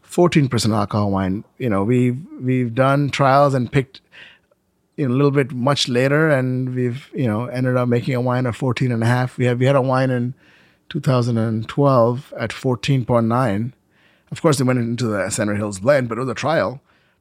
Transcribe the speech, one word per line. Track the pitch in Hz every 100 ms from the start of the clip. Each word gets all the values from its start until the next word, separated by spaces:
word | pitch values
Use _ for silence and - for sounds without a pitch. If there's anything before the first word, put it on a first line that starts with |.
fourteen | _ - 175 160 135
percent | 120 110
alcohol | 107 101 107 104
wine. | 95 95 98 - -
You | 131
know, | 98 101
we've, | 123 123 123 202 302
we've | 127 127 120 113
done | 135 143 143
trials | - 139 135 143
and | 135 120
picked, | 143 127 - _ - - _ _ _ _ _ _ -
you | 139
know, |
a | 127
little | 143
bit | 139 123
much | 127 123 143 -
later, | 123 131 147 160
and | 139 127 127 127 127
we've, | 123 123 -
you | - 123
know, | 107 123
ended | 123 127 123
up | 123
making | 120 117 127
a |
wine | 127 123 127
at |
fourteen | 110 135 120 131
and | 117
a | 113
half. | 123 127 -
We | 123
had, | 120
we | 131
had | 139
a |
wine | 131 127 131
in | 123 120 - _ _ _ _ -
two | 156
thousand | 139 127 120 117
and | 110 110 113
twelve | - 143 131 117 123 - -
at | 117
fourteen | - 135 123 - 135 113
point | 120 113
nine. | 117 131 98 120 - _ _ _ _ _
Of | -
course, | 165 139
it | 127
went | 127
into | 117 117 120
the | 101 95
Center | 107 104 104
Hills | 107 98
blend, | 110 143 120
but | 113
it |
was | 131
a |
trial. | 110 - 160 98 135 _ _ _ _